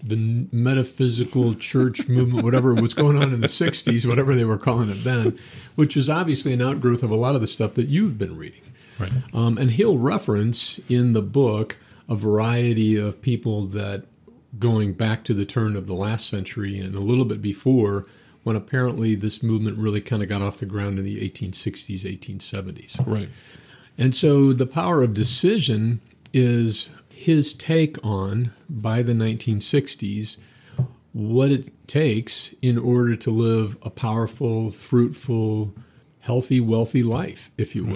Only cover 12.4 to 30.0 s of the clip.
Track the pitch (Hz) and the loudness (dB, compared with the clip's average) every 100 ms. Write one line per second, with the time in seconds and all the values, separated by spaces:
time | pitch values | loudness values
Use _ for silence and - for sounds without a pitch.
12.4 | 113 120 120 110 110 107 104 - 131 117 | 2 0 2 2 2 2 0 -4 -2 0
13.4 | 117 104 98 101 101 98 - _ _ - | 0 -2 -4 -6 -6 -8 -10 _ _ -20
14.4 | _ 110 120 110 104 90 110 110 - 101 | _ -2 2 2 2 0 0 0 -2 -2
15.4 | 98 117 110 101 98 92 101 110 - 104 | -2 -2 -2 -2 -6 -4 -4 -2 -2 -2
16.4 | 90 - 98 98 95 98 101 127 117 107 | -6 -8 -6 -6 -6 -4 0 0 0 -2
17.4 | 104 95 131 131 101 98 - - _ _ | -4 -2 2 4 4 0 -6 -16 _ _
18.4 | 113 107 - 131 127 113 113 104 107 - | -4 -4 -2 -2 -2 0 0 0 -2 -4
19.4 | 113 110 107 107 110 104 - 110 98 101 | -2 0 -2 -2 -2 -2 -2 -4 -2 -2
20.4 | 101 - 98 104 101 98 98 104 104 - | -4 -6 -8 -6 -4 -4 -6 -6 -8 -6
21.4 | 92 - - - - 95 95 92 - 95 | -8 -6 -6 -8 -8 -10 -8 -10 -12 -10
22.4 | - 101 92 - - - 127 107 90 - | -8 -8 -10 -12 -8 -4 -2 -2 -6 -14
23.4 | - - - - - - 127 127 156 143 | -20 -20 -20 -20 -14 -2 0 2 4 6
24.4 | 139 127 123 165 175 160 123 104 123 - | 6 4 0 -2 0 2 2 2 0 2
25.4 | 175 220 127 107 113 117 - _ - 135 | 2 2 2 0 0 -2 -6 _ -4 2
26.4 | 123 120 113 104 - - _ - - 156 | 4 4 2 0 -4 -12 _ -6 2 2
27.4 | 143 - - 160 151 - 107 98 95 107 | 2 -2 0 2 2 0 -4 -2 -2 -2
28.4 | 120 - - 123 110 117 120 113 113 113 | -2 -6 -12 -6 -2 0 2 2 0 -2
29.4 | - 104 - 143 143 - | -2 -2 0 0 -2 -6